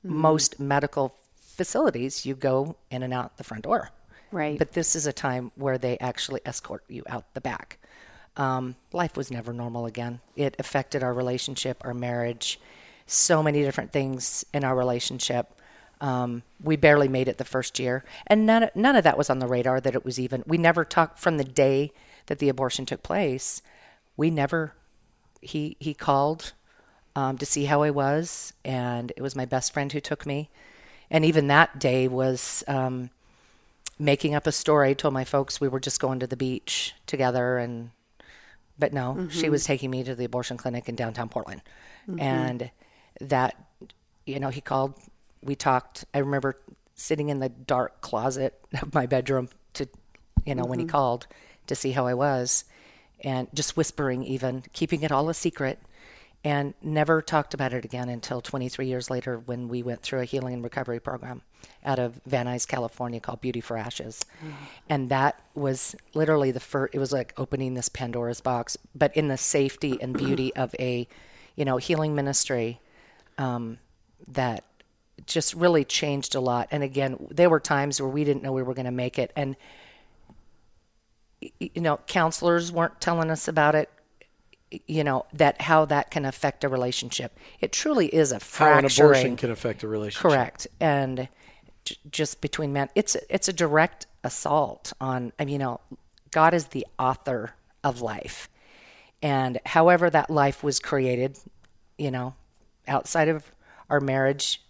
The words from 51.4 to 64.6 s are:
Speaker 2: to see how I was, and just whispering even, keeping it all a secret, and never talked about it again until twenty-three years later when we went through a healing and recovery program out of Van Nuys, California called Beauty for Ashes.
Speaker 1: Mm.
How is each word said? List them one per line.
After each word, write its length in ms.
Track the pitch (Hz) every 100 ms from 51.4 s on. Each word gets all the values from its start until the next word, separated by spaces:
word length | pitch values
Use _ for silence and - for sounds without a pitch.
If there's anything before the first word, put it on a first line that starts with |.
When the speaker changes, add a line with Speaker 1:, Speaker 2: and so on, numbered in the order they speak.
| - _ -
Speaker 2:
to 60 | 139
see 160 | 135
how 140 | 131 123
I 60 |
was, 500 | 123 143 135 123 - - - - - _ _
and 240 | 135 131 123
just 220 | 139 - -
whispering 480 | 151 - 139 127
even, 400 | 131 131 131 127 -
keeping 300 | - - 151
it 100 | 151
all 160 | 139 156
a 60 |
secret, 440 | 165 175 - 135 - - - - - - _
and 320 | 151 143 143 -
never 400 | 151 151 151 160
talked 320 | - 156 143
about 180 | 135 131
it 120 | 123
again 240 | 113 123 123
until 320 | 120 - 127
twenty-three 460 | - 135 127 - 131
years 240 | 127 123
later 280 | 127 127 117
when 300 | 120 123 123
we 120 | 123
went 180 | 120 117
through 160 | - 131
a 40 |
healing 300 | 123 135 127
and 100 | 123
recovery 340 | 120 - 123 117
program 440 | - 127 123 123 _ _ - -
out 160 | - 131
of 200 | 123 117 131
Van 200 | 127 123
Nuys, 200 | 123 -
California 540 | 135 117 - 123 117
called 200 | - 120
Beauty 200 | 127 117
for 160 | - 113
Ashes. 480 | 110 - 113 110 - -
Speaker 1:
Mm. 80 | 156 143